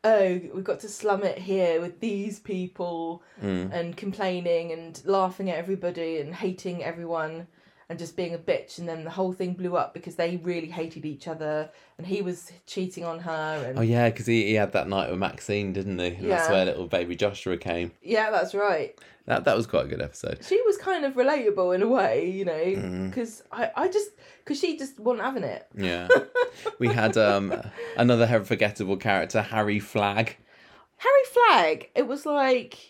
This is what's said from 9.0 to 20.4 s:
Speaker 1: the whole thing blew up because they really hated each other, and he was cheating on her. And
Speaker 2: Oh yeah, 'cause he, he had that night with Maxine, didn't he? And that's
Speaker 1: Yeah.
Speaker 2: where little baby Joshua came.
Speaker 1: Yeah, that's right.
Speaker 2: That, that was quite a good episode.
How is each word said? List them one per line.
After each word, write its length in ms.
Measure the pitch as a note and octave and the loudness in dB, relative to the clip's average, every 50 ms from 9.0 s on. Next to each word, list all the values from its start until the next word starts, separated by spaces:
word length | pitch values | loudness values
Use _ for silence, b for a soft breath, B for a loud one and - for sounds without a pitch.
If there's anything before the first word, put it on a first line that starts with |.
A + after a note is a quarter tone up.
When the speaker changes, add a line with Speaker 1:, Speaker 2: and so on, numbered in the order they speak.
| D#3+ | -8
Speaker 1:
the 60 | E3 | -10
whole 200 | E3 F#3+ F#3+ F#3 F3+ | -4 -2 -2 -2 0
thing 200 | - F#3+ F3+ F3+ | -2 -4 -4 -4
blew 220 | F3+ F#3 F3 F3 E3+ | -4 -4 0 0 0
up 160 | - - - | 0 0 -6
because 220 | - - F3 - | -12 -14 -12 -4
they 220 | - E3+ E3+ F3 F3+ | -2 -2 0 0 -4
really 300 | D#3+ F3+ F3 E3 D#3+ D#3 | -4 -4 -4 -4 -6 -8
hated 360 | F3 F3 E3 E3 D#3+ D#3+ C#3+ | -6 -8 -8 -8 -8 -10 -8
each 200 | D#3 D3 - - F3 | -8 -10 -8 -8 -10
other, 420 | D#3+ D#3 D#3 D3+ D3+ D3+ D3+ D#3 b b b b b b | -8 -6 -4 -4 -2 -2 -4 -6 b b b b b b
and 100 | D#3+ F3+ | -8 -6
he 140 | G3 G3+ | -4 -4
was 300 | G3 F3+ F3+ F3 - - - - _ | -2 -4 -6 -8 -10 -20 -20 -20 _
cheating 400 | - - G3 F#3 F#3 - - E3+ | -10 -6 -6 -6 -6 -6 -8 -8
on 140 | E3+ E3 E3 | -8 -8 -6
her. 440 | F3 F3 D#3+ D#3 D#3 D#3 D#3 D3+ C3+ B2+ | -6 -6 -4 -4 -4 -4 -4 -4 -4 -4
And 100 | C3 B2 | -2 0
Speaker 2:
Oh 20 | A#2 | 2
yeah, 260 | A2+ A#2 A#2+ A#2+ A#2 | 2 4 4 4 4
'cause 160 | A2+ - A2 | 2 0 0
he, 220 | A#2+ A#2 A2+ G#2 G2+ | 2 2 2 4 4
he 60 | G#2+ | 4
had 160 | G#2+ G#2 F#2+ - | 2 2 2 2
that 160 | G2+ C#2 E2+ | 0 0 2
night 200 | G2 G2 E2 - | 0 0 0 0
with 80 | F2 F#2 | -2 -2
Maxine, 520 | G2 - - - - - G#2 G#2 G2+ G2 F#2 | -2 -2 -4 -6 -6 -2 -2 -2 -2 -2 -4
didn't 260 | G2 F#2+ G2+ F#2+ F2+ | -4 -4 -4 -4 -2
he? 80 | F2+ F2+ | -2 -2
And 220 | F2 F#2 G2 - | -4 -2 -2 0
that's 160 | F#3 E3+ E3 D#3+ | 2 2 2 2
Speaker 1:
Yeah. 20 | |
Speaker 2:
where 140 | - F#2+ F#2 | 4 4 4
little 220 | F#2 - - F#2 E2+ | 2 0 -2 -4 -2
baby 280 | G2 F2+ F2+ F2 F2 | 0 0 0 -2 -2
Joshua 400 | E2 G#2 G2+ G2 - - F#2+ F2+ F2 | 0 0 0 0 -2 -4 -4 -4 -4
came. 340 | - F#2+ E2+ E2+ F2 F2 - _ | -2 -4 -2 -2 -4 -6 -8 _
Speaker 1:
Yeah, 280 | _ E3 A3+ A3 A3 G#3+ | _ -2 0 2 2 2
that's 220 | A3 F#3 E3+ F#3 - | 2 0 0 0 0
right. 420 | G3 G#3 G#3 F#3 D#3+ B2+ - - B B B B B B | 0 0 2 2 0 -2 -6 -10 B B B B B B
Speaker 2:
That, 200 | - - - - | -2 -2 2 4
that 100 | C#3+ A2+ | 2 2
was 120 | G#2+ A#2 - | 2 0 0
quite 180 | - D#2+ C2 | 0 0 0
a 20 | C#2+ | 0
good 140 | D2 - | -4 -6
episode. 380 | - C#2+ - - - - - - | -6 -6 -8 -8 -8 -8 -8 -8